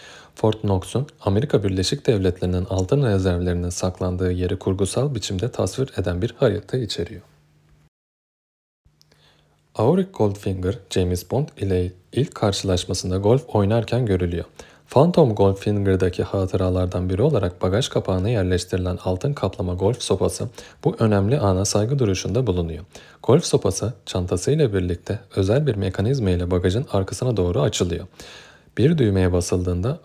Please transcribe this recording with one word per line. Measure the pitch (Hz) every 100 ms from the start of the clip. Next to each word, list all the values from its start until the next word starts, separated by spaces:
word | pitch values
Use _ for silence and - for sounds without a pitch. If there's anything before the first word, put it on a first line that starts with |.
| - - -
Fort | - 110 107
Knox'un | 104 95 - 117 143 -
Amerika | 101 98 151 107
Birleşik | 98 95 92 143 -
Devletleri'nin | 104 92 - 90 90
altın | 92 92 92 139
rezervlerinin | 123 98 92 87 90 87 87
saklandığı | - 92 - 92 92 90
yeri | 90 87 92
kurgusal | 98 95 95 117 147
biçimde | 117 - 95 -
tasvir | - 101 - 135 -
eden | 92 87
bir | 113 -
harita | 123 - - 131
içeriyor. | 104 - 87 90 - _ _ _ _ _ _ _ _ _ _ _ _ _ _ _ _ _ _ _ _ _ _ _ _
Auric | - 113 185 185
Goldfinger, | - 107 98 101 92 90 - -
James | 95 90 90 -
Bond | 123 151 -
ile | 98 90 90 - -
ilk | 117 -
karşılaşmasında | - 107 - 95 90 - 95 90 92
golf | 104 131 -
oynarken | 107 98 113 101 120 117
görülüyor. | 92 87 85 - - - - -
Phantom | 123 170 175 131
Goldfinger'daki | 101 98 98 104 104 98 92 92 -
hatıralardan | 92 98 92 95 92 92 90 90 92
biri | 92
olarak | 147 120 92 -
bagaj | 92 98 -
kapağına | 110 - 92 101
yerleştirilen | 117 90 90 - 92 90 90
altın | 92 90 139
kaplama | 143 95 - 90
golf | 92 104 123
sopası | - 92 87 - - - - -
bu | 165 -
önemli | 113 101 101 143
ana | 101 92
saygı | 101 104 110 143
duruşunda | 107 92 92 113 120
bulunuyor. | 90 82 78 - - - -
Golf | - 151
sopası | - - 98 - 101 - -
çantasıyla | 92 90 104 123 156 127
birlikte | 98 90 85 - 104 - -
özel | 95 131 147
bir |
mekanizma | 98 98 - 107 139 95
ile | 90 87
bagajın | 90 90 107 147
arkasına | 101 95 - 127 113
doğru | 87 120
açılıyor. | 107 - 90 76 - - - - - - - -
Bir | 139 165
düğmeye | 110 95 90
basıldığında | 87 87 92 90 87 127 170